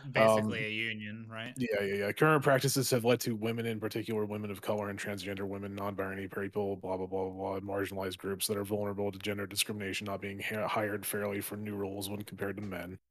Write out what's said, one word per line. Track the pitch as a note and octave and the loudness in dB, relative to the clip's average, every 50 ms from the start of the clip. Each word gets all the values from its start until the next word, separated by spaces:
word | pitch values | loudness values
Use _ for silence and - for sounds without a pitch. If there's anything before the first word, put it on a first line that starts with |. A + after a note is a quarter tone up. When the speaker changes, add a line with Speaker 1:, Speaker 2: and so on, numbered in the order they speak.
| C#3+ | -6
Speaker 1:
Um, | C#3 | 0
Speaker 2:
basically | B2 - A2 A2 A2 G#2+ G#2+ G#2+ A#2 A2 G#2+ | 6 8 10 10 10 8 6 4 0 0 -2
a | G#2+ | -2
union, | G#2+ A2 A2+ A2+ A2 G#2+ G#2+ G#2 G#2+ A2+ A2+ A2+ | -2 -2 -2 -2 -4 -4 -6 -8 -8 -8 -10 -10
right? | A2+ A2 A2+ B2 B2 | -8 -8 -8 -8 -4
Speaker 1:
Yeah, | C3 B2 A2+ G#2 G2+ | -4 -2 0 2 2
yeah, | G2+ G2 G2+ G2+ G2+ | 2 2 0 0 0
yeah. | G#2 | 0
Current | G2+ - D#3 D#3 D#3 D3 - | 2 4 6 6 8 6 6
practices | D3 C3+ C3 - C3+ - C#3 B2 - | 6 6 6 4 4 2 2 2 4
have | C3 A#2+ A2 | 2 4 6
led | A#2+ B2 A#2 | 6 4 4
to | - B2 A2+ | 4 0 -2
women, | G#2 G#2+ A2+ A#2 A#2 A2+ | 0 0 -2 0 0 -2
in | A#2 A2 G#2+ | -2 -2 -2
particular | G#2+ G#2+ - A2+ G2+ A2 A2 G#2+ G#2 | -2 -2 -2 -2 -2 0 0 0 0
women | G2+ G#2 G#2 G#2+ G#2 | 0 -2 -4 -4 -4
of | G2 F#2 | -6 -4
color | - - G#2+ G#2 G2+ G2+ | -2 0 0 0 0 -2
and | G2+ G2+ | -4 -4
transgender | - G#2 G2+ G2 F#2 G2+ G2+ G2 G2+ | -4 -4 -4 -4 -4 -4 -4 -4 -4
women, | G2 G2+ G2 G2+ G2 G2 | -4 -4 -4 -6 -6 -4
non-binary | G2+ G2 G2+ G2 F#2 F#2+ F#2+ F#2+ G2 G2 | -4 -4 -2 -2 -2 -2 -2 -4 -4 -6
people, | F#2 - G#2 G2 G2 - G#2 G2+ G2 G2 | -6 -4 -4 -4 -2 -2 0 0 0 -2
blah, | F#2+ - F2+ F#2+ | -2 -2 -4 -2
blah, | F#2 F#2 | -2 -2
blah, | F#2+ F#2+ F#2+ F#2 F#2+ | -2 -2 -2 -2 -2
blah, | F#2 F#2+ G2 F#2+ F#2+ G2 | -2 -2 -2 -2 -2 -2
blah, | G2 G2+ G2 | -4 -2 -2
marginalized | G2 G2 F#2 G2 G2 F#2+ F#2+ F2+ | 0 0 0 -2 -2 -4 -4 -4
groups | - - F#2+ G2 F#2+ - | -4 -4 -4 -2 0 0
that | - G#2 | 0 0
are | G2+ G2+ | 0 0
vulnerable | G2 G#2+ G#2 G#2 G2+ G2 G2 G2+ G#2 | 0 0 0 0 0 0 0 -2 -2
to | F#2 F#2+ | -2 -2
gender | F#2+ G#2 G2+ G2+ G2+ | -2 -2 -2 -2 -4
discrimination | F#2 G2 G2+ - - G#2+ G#2 G2+ F#2+ F#2 - G#2+ | -2 0 0 0 0 -2 -4 -4 -4 -4 -4 -4
not | G2+ G2 F#2+ | -4 -4 -4
being | G2 G2 G2 G2 | -4 -6 -6 -6
ha-, | - - A2 G#2 G2+ | -4 -2 -2 0 0
hired | F#2 - A2+ G#2 G2+ G#2 G2+ F#2+ | 0 2 2 0 0 0 -2 -2
fairly | - - G#2 G#2 G2+ G2+ G2+ | -2 -2 0 0 0 -2 -2
for | G2 - G#2 | -4 -6 -6
new | G#2 G#2+ G#2+ G2+ | -6 -6 -4 -4
roles | G2+ G2+ G2 G2 G2+ G2 G2 | -2 -4 -4 -4 -4 -4 -4
when | G#2 G2+ G2+ | -6 -6 -6
compared | - G2+ G2 G2+ G2+ F#2+ | -8 -8 -4 -4 -4 -4
to | G2+ G#2 | -4 -6
men. | G2 F2+ F2 F2 F2+ F#2+ - _ _ | -6 -6 -6 -6 -8 -10 -12 _ _